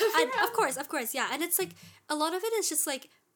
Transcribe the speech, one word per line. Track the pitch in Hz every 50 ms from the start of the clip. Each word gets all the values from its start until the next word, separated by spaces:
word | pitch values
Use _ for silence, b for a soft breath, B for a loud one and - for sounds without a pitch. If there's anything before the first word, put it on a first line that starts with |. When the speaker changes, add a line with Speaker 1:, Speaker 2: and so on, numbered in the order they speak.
| 453 427 -
Speaker 1:
coming | 302 247
Speaker 2:
And | 254 262
Speaker 1:
from. | 440 -
Speaker 2:
of | - -
course, | - 370 277 -
of | 254 285 -
course, | - 294 240 220 -
yeah. | 262 226 180 233
And | 277 330
it's | 349 - -
like, | 370 339 - B B B B B B -
a | 302
lot | 302 302 330 339
of | 370 359
it | 453 453
is | 440 370 -
just, | 311 294 -
like, | 320 277 262 - - b b b _ _